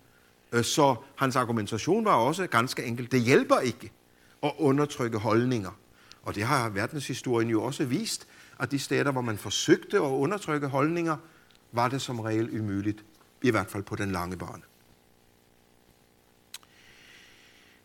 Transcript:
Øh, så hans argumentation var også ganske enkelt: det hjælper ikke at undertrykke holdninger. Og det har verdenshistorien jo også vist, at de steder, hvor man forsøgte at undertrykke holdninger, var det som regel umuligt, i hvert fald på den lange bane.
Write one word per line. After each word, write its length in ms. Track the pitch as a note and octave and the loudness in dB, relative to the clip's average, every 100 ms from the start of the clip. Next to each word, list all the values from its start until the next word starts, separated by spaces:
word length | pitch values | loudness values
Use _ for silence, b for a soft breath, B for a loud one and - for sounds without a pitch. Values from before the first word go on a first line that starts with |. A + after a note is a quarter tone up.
| b b b b _ | b b b b _
Øh, 120 | A#2+ | 0
så 320 | A2+ - C#3+ B2 B | 2 4 4 4 B
hans 200 | - C3+ | -2 0
argumentation 680 | B2+ A#2+ A#2 G2+ A2 - G#3+ | 2 0 0 -2 -2 0 2
var 100 | G#3+ | 4
også 320 | C#3 A#2+ E3+ F3 | 4 2 0 0
ganske 360 | A#2 B2+ - | 2 2 -2
enkelt: 280 | B2 A#2+ A#2+ | -6 -6 0
det 100 | B2+ | 2
hjælper 380 | A2+ E3 C4 B3 | 6 6 6 2
ikke 320 | B2+ - - - b b b b | 0 -4 -12 -20 b b b b
at 80 | D3 - | -4 2
undertrykke 600 | D3+ C#3 D3 - A#2+ A2 | 2 4 0 -2 -4 -2
holdninger. 540 | G#2+ A2 B2+ A#2+ F#2 - _ b b b | 2 4 4 0 -4 -12 _ b b b
Og 120 | - | -8
det 80 | G2+ | -4
har 260 | A2+ C#3+ A2+ | 0 2 0
verdenshistorien 800 | G2 A#2 D3+ C3+ B2 C3 A#2 A#2 | -2 -4 -6 -8 -6 0 0 2
jo 140 | A2 | 0
også 220 | A#2 C#3 | -2 -4
vist, 420 | C#3 D3+ A3+ - - B B - | -2 -2 -4 -8 -12 B B -8
at 120 | C3 | -4
de 80 | C#3 | -4
steder, 320 | - C3 C3+ | -2 0 0
hvor 100 | C3 | -2
man 160 | A#2+ G#2 | -4 -6
forsøgte 600 | G#2 - - D#3+ - G3+ | -6 -2 2 2 2 -2
at 40 | |
undertrykke 680 | D3+ C3+ C#3+ G3+ D#3+ D3 C#3+ | 0 0 0 -2 -4 -4 -2
holdninger, 500 | C3+ D3+ E3+ E3 D3 b b b b _ | 0 0 0 -2 -4 b b b b _
var 160 | A2+ B2 | 0 0
det 140 | C3 | 0
som 180 | - A#2 | -6 -6
regel 400 | A2 A2 A#2 A2 | -2 -2 -2 -4
umuligt, 460 | G#2+ G2 G#2 G2+ - _ _ _ | -4 -2 -4 -6 -10 _ _ _
i 100 | B2+ | 0
hvert 160 | G#2+ - | 0 -2
fald 160 | G2+ | -8
på 120 | - | -8
den 160 | G#2 G2+ | -6 -4
lange 260 | F2+ F2 F2+ | -4 -6 -8
bane. 240 | F2 - - _ _ _ _ _ _ _ _ _ _ _ _ _ _ _ _ _ _ - b b b b b b b b b b b b | -10 -14 -20 _ _ _ _ _ _ _ _ _ _ _ _ _ _ _ _ _ _ -20 b b b b b b b b b b b b